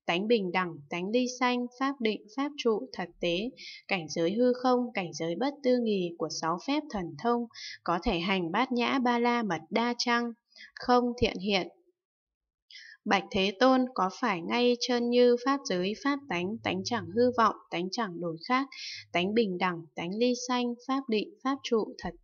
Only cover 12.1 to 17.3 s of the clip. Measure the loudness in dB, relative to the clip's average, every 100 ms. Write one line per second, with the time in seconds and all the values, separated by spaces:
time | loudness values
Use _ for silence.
12.1 | _ _ _ _ _ _ -20 -20 -12 0
13.1 | 0 0 0 0 4 6 6 2 0 -2
14.1 | 0 -2 -2 -2 2 2 2 0 0 2
15.1 | 6 6 6 2 -2 0 -2 -2 -2 -2
16.1 | -4 -4 -4 -2 -4 -4 -2 -2 -4 -4
17.1 | 2 2